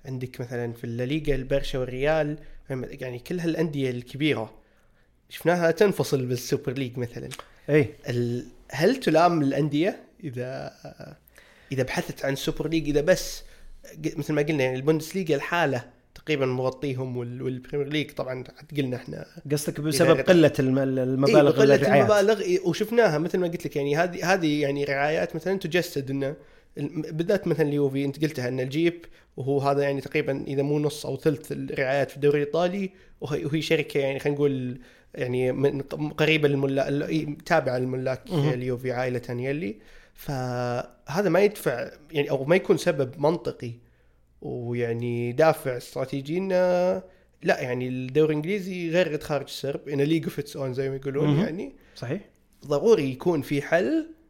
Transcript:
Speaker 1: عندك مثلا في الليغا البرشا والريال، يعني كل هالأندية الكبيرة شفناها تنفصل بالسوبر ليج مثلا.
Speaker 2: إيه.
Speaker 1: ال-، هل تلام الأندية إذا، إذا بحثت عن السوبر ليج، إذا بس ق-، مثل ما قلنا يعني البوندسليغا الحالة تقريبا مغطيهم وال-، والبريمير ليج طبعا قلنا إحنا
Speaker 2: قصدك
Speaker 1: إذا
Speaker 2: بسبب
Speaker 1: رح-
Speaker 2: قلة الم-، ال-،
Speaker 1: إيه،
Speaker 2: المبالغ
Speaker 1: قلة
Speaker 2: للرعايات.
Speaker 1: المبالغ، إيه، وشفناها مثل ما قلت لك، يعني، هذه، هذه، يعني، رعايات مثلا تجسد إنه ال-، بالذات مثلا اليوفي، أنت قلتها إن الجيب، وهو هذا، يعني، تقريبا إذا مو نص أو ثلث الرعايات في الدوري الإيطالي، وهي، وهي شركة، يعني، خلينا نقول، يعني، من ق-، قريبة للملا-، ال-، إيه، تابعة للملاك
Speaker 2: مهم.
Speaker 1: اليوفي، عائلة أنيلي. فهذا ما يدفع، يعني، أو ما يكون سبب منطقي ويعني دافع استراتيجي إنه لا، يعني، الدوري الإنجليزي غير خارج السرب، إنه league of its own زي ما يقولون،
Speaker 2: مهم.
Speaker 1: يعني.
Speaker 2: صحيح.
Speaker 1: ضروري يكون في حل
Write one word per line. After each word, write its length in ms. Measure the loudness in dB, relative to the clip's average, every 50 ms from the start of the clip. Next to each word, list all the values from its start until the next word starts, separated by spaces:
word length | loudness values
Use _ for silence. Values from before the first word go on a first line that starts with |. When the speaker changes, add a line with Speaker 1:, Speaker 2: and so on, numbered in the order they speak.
| _
Speaker 1:
عندك 360 | -10 -8 -8 -8 -10 -10 -10
مثلا 320 | -10 -8 -6 -6 -6 -6
في 120 | -8 -8 -8
الليغا 500 | -8 -4 -4 -4 -2 -4 -2 0 0 0
البرشا 440 | 0 0 0 0 0 0 0 -2 -4
والريال، 600 | -4 -4 -4 -2 0 2 2 2 0 0 -4 -6 -10 -18 -20 -20 -10 -8
يعني 480 | -6 -6 -6 -8 -10 -10 -10 -8 -8 -10
كل 220 | -8 -6 -6 -2
هالأندية 500 | -2 -2 0 0 -2 -2 -2 -2 -2 -2
الكبيرة 640 | -4 -6 -8 -10 -6 -2 0 0 0 0 -2 -8 -12 -20 _ _ _ _ _ _ _ _ _ _ _ _ _ _
شفناها 420 | -20 -2 2 2 2 4 4 2
تنفصل 560 | 4 6 4 4 4 0 -2 0 0 -2 0
بالسوبر 460 | -2 -4 -4 -2 -2 -2 -2 -2 -4
ليج 260 | -4 -4 -6 -6 -4 -6
مثلا. 300 | -8 -6 -8 -12 -12 -12 -14 -14 -16 -20 -20 _ _ 2
Speaker 2:
إيه. 280 | 4 4 4 2 -2 -12 -10 -6
Speaker 1:
ال-، 360 | -4 -2 -2 -2 -4 -6 -8 -12 -18 -20 -20 -12
هل 260 | -4 2 2 2 2
تلام 460 | 2 0 2 4 6 6 6 4 4
الأندية 580 | 2 2 2 0 0 0 2 0 0 0 -2 -6 -16 _ _ _ -12
إذا، 480 | -10 -8 -8 -8 -8 -8 -10 -12 -12 -14 -16 -18 -18 -16 -16 -18 -18 -18 _ _ _ _ -20 -20 _ _ _ _ -6
إذا 100 | -2 -2
بحثت 420 | -2 0 0 -4 -4 -4 -8 -4 -2
عن 80 | -2
السوبر 360 | -2 -2 -2 -4 -4 -2 -4 -2
ليج، 200 | 0 0 0 2
إذا 120 | 2 2
بس 420 | 4 4 4 2 2 -8 -10 -12 -14 -18 -20 -20 -20 -20 -20 -20 -18
ق-، 340 | -18 -16 -6 -6 -6 -4 -4
مثل 140 | -4 0
ما 100 | 0 0
قلنا 220 | 0 0 2 0 0
يعني 120 | 0 0
البوندسليغا 580 | 0 0 0 0 0 -2 -4 -6 -4 0 0 0
الحالة 560 | -2 0 -2 0 2 2 2 0 -2 -6 -10 _ _ _ _ _ -18 _
تقريبا 220 | -2 0 2 2
مغطيهم 680 | 0 0 0 0 -2 -2 -2 -6 -4 -4 -4 -6 -6 -6
وال-، 260 | -6 -6 -8 -8 -6
والبريمير 460 | -6 -6 -6 -6 -8 -6 -4 -4 -4 -2
ليج 220 | -2 -4 -4 -4
طبعا 340 | -6 -8 -6 -6 -6 -8 -10 -14 -16 -20 -18 -8 -4
قلنا 200 | -4 -2 -2 -4
إحنا 300 | -8 -8 -12 -12 -12 -14 -14 -18 -16 -6 -4
Speaker 2:
قصدك 260 | -4 -2 -2 -4 -6 -4
Speaker 1:
إذا 100 | -4 -2
Speaker 2:
بسبب 220 | 2 4 6 6
Speaker 1:
رح- 100 | 6 4
Speaker 2:
قلة 320 | 6 6 8 8 8 6 6 4
الم-، 200 | 2 2 2 2
ال-، 200 | 2 0 0 0
Speaker 1:
إيه، 60 | 0
Speaker 2:
المبالغ 460 | 0 2 4 4 6 8 8 8 6
Speaker 1:
قلة 260 | 6 6 6 6 6
Speaker 2:
للرعايات. 340 | 6 6 6 6 6 6 6
Speaker 1:
المبالغ، 300 | 6 6 6 4 4 2
إيه، 200 | 2 0 0 2
وشفناها 580 | 2 0 0 0 -2 2 4 4 6 6 4 2
مثل 200 | 0 0 0 0
ما 80 | 0
قلت 200 | 0 -2 -4 -6
لك، 100 | -4 -4
يعني، 200 | -2 0 0 2
هذه، 380 | 2 2 0 0 -4 2 2 2
هذه، 280 | 2 4 2 2 2
يعني، 220 | 2 0 0 0 0
رعايات 520 | 0 0 0 2 2 2 0 -2 -2 -4
مثلا 220 | -6 -2 -2 -2 -2
تجسد 520 | -2 0 0 0 0 0 -4 -6 -4 -4
إنه 260 | -4 -2 -2 -4 -4 -8 -14 -20 -20 -20 _ _ _ -8
ال-، 340 | -8 -6 -4 -6 -6 -6
بالذات 360 | -4 -4 0 2 2 2 2 0
مثلا 200 | 2 2 2 2
اليوفي، 360 | 2 2 2 2 2 0 -2
أنت 180 | -2 -2 -2
قلتها 260 | -2 -2 -2 -2 -4 -2
إن 120 | -2 -2
الجيب، 440 | -4 -2 0 2 2 0 0 -2 -16 -20 -20 -20 _ _ _
وهو 240 | -6 -2 0 0 2
هذا، 220 | 2 2 2 2
يعني، 180 | 2 0 0 -2
تقريبا 440 | -6 -2 -2 -2 0 0 -2 -4 -4
إذا 160 | -4 -2 0
مو 160 | 0 2 2 2
نص 280 | 2 0 0 -2 -6
أو 100 | -6 -6
ثلث 360 | 0 0 0 0 0 -4 -8
الرعايات 580 | -8 -8 -6 -6 -2 -2 0 2 2 2 0 0
في 60 | -2
الدوري 260 | 2 2 4 4 4
الإيطالي، 480 | 0 0 0 0 0 0 0 -2 -4 -6 -8 -14 -20 -20 -16 _
وهي، 240 | -6 -4 -4 -2 -2
وهي 180 | -2 -2 -2
شركة، 360 | 2 2 2 2 2 0 0 0
يعني، 200 | 0 0 -2 0
خلينا 200 | 0 -2 0 2
نقول، 420 | 2 2 2 0 -4 -6 -8 -10 -14 -20 -20 -20 _ _ -8
يعني، 380 | -6 -4 -2 0 0 0 0
من 280 | 0 2 0 0 0 -2
ق-، 320 | -8 -8 -6 -6 -6 -6 -2
قريبة 320 | 0 2 4 4 4 4 2
للملا-، 400 | 2 2 0 0 0 0 0 0
ال-، 140 | 0 -2
إيه، 360 | -2 -2 -2 -2 -2 -4 -8 -10 -2
تابعة 320 | 0 0 2 2 0 -2 -2
للملاك 520 | -2 -2 -4 -4 -4 -4 -4 -6 -6 -4
Speaker 2:
مهم. 220 | -2 0 2 2
Speaker 1:
اليوفي، 400 | 0 0 -2 -4 -4 -4 -4 -4
عائلة 300 | -2 -2 -2 -2 -2 -4 -6 -6
أنيلي. 460 | -6 -6 -4 -4 -4 -4 -4 -8 -8 -10 -16 -20 -20 -20 -20 _ _
فهذا 1120 | -14 -8 -6 -6 -4 -4 -4 -4 -4 -4 -4 -4 -4 -6 -8 -14 _ _ -4 -2 0 2 4
ما 120 | 4 6
يدفع، 500 | 4 4 2 0 -2 -2 -2 -2 -6 -8 -10 -18 -20 -4
يعني، 200 | -2 -2 0 0
أو 140 | 0 -2 4
ما 120 | 4 4
يكون 200 | 4 6 4 2
سبب 420 | 2 4 0 0 0 -2 -2 -2 0
منطقي 540 | 2 2 2 2 -4 -8 -8 -8 -10 -12 -12 -14 -18 _ _ _ _ _ _ _ _ _ _ _
ويعني 880 | -10 -8 -8 -6 -6 -4 -2 -2 -2 -2 -2 -2 -2 -2 -2 -2 -2 -2
دافع 440 | 2 4 4 4 4 2 -2 -6 -6
استراتيجي 640 | -6 -10 -10 -6 -6 -6 -4 -4 -6 -4 -4 -4 -4
إنه 160 | -2 0 2 2 4 4 4 2 2 2 0 -2 -6 -12 -20 _ _ _ _ _
لا، 180 | 0 0 2 2
يعني، 280 | 0 -4 -2 -2 -2 -4
الدوري 420 | -4 -6 -6 0 2 2 4 4
الإنجليزي 600 | 2 -2 -2 -2 -4 -4 -4 -6 -8 -6 -4 0
غير 300 | 2 2 2 2 -2 -6
خارج 240 | -4 -2 -4 -4 -4
السرب، 440 | -6 -10 -8 -6 -6 -6 -6 -6 -4
إنه 160 | 0 0 2
league 200 | 2 2 0 0
of 80 | -2
its 220 | -6 -6 -8 -8 -8
own 140 | -6 -6 -4
زي 200 | -4 -4 -4 -4
ما 60 | -4
يقولون، 320 | -6 -6 -4 -2 2 2 4
Speaker 2:
مهم. 160 | 4 4 2
Speaker 1:
يعني. 280 | 0 -2 -8 -10 -12 -14 -20 -20 _ _
Speaker 2:
صحيح. 240 | -12 -8 -6 -6 -6 -8 -14 _ _ _ _ _ _ -4
Speaker 1:
ضروري 440 | -2 -2 2 6 6 6 6 4 -2
يكون 320 | -4 -2 0 0 0 0
في 200 | 0 -2 -2 -4
حل 440 | 0 2 2 2 2 2 0 -2 -2 -6 -14 _ _